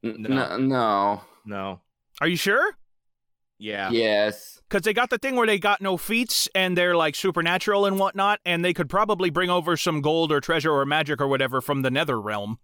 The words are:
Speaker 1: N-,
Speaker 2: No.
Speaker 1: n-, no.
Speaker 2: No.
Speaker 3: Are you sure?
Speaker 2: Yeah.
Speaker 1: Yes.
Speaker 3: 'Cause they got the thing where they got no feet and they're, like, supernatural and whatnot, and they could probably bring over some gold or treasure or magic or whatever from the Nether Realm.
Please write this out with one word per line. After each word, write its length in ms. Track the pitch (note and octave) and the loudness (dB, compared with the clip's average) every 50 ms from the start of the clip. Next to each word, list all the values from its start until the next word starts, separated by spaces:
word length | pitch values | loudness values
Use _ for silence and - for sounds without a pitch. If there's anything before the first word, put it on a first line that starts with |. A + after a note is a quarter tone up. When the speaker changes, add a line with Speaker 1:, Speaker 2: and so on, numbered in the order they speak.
| - | -6
Speaker 1:
N-, 140 | A2+ A2 A2+ G#2+ A2+ | -6 -6 -6 -2 0
Speaker 2:
No. 200 | C3+ C3+ C3 - | 0 0 0 -2
Speaker 1:
n-, 180 | - A2 C3 C3 | -2 0 0 2
no. 520 | C3+ B2+ A#2+ A2 G#2 G2+ G2 G2+ G#2 G2 - - - _ _ | 2 2 4 4 4 4 4 2 2 0 -6 -18 -20 _ _
Speaker 2:
No. 360 | G#2+ G#2 G2 F#2+ G2 F#2 F2+ _ _ _ _ _ _ _ - | -10 -8 -8 -6 -8 -8 -10 _ _ _ _ _ _ _ -4
Speaker 3:
Are 80 | D3 E3 | -2 -2
you 80 | F3+ | 0
sure? 400 | D#3+ - G3 G3+ B3 E4 G#4+ - - - _ _ _ _ _ _ _ _ _ _ _ _ _ _ _ | 0 0 0 0 0 0 -2 -4 -8 -20 _ _ _ _ _ _ _ _ _ _ _ _ _ _ _
Speaker 2:
Yeah. 320 | G#2 G#2+ G#2 G2+ G2 F#2+ | -10 -8 -6 -4 -4 -2
Speaker 1:
Yes. 680 | A#2 A2+ A2+ A2 G#2+ G2+ G#2 G#2+ G#2 - - - - - _ _ | 0 0 2 2 4 4 2 2 0 -6 -16 -20 -20 -20 _ _
Speaker 3:
'Cause 140 | - G3 D#3+ | -4 -2 -2
they 100 | G#3+ G#3 | 0 0
got 180 | G#3 A#3+ B3 | 0 0 0
the 80 | - A3+ | -2 -4
thing 180 | - C4+ C4 | -4 -2 0
where 100 | B3 A#3 | 2 2
they 120 | A3 G#3+ G3+ | 2 2 0
got 200 | E3 G#3 G3+ - | 2 0 0 0
no 160 | G3 G3 F#3+ | 0 -2 -4
feet 520 | E3+ - - A3 A3+ B3+ A3+ - - - - _ | -2 -2 -2 0 0 0 0 -2 -2 -2 0 _
and 220 | F#3+ F#3 F#3 F3+ | 0 0 2 2
they're, 200 | F3 F3 F3+ F3 | 2 2 2 4
like, 180 | E3+ D#3+ D#3 D3 | 2 2 2 0
supernatural 720 | - - G3 E3 F3 E3 E3 F3 F#3 - - G#3 G3+ G3+ | -2 -2 -2 0 0 0 0 0 0 0 2 2 4 4
and 120 | G3 G3 G3 | 2 2 2
whatnot, 420 | G3 G3 - G3 G3 G3+ G#3 G#3 _ | 0 -2 0 0 0 2 0 0 _
and 200 | F3+ F3 E3+ E3+ | -2 -2 0 0
they 100 | F3+ F3 | 0 0
could 140 | - E3+ C3 | 0 -4 0
probably 400 | - F#3+ G#3+ G#3 G#3+ F3 F#3 F3+ | 2 0 2 2 0 0 0 0
bring 180 | C#3+ E3 F#3 F3+ | 0 0 0 2
over 280 | F3+ F3+ E3 E3+ F3 | 0 0 2 0 -2
some 240 | D#3 - F3+ D#3+ D3+ C#3 | 0 0 -2 -2 0 0
gold 300 | D3+ D#3 E3 E3 D#3 D3+ | 0 2 2 2 2 0
or 80 | C#3+ | 0
treasure 320 | C3+ - E3 D#3+ C3+ D#3+ D3+ | 0 0 -2 0 2 2 2
or 120 | C#3 C#3 | 2 2
magic 360 | C#3 D3 D#3 D#3 C#3+ D3+ B2+ | 2 2 0 0 0 -2 -2
or 80 | D3 C#3 | 0 0
whatever 320 | C#3 C3 C3+ C3 B2+ C3 | 0 0 0 0 -2 -4
from 220 | B2 - D3 C#3 C3 | -2 -2 -2 0 0
the 80 | C3 | 0
Nether 300 | B2+ C#3 E3 D3 C3 A2+ | 0 0 0 0 -2 -4
Realm. 380 | G2+ G#2+ G#2+ G#2 G2+ G#2 A2 A#2+ | -2 -4 -6 -6 -6 -8 -10 -10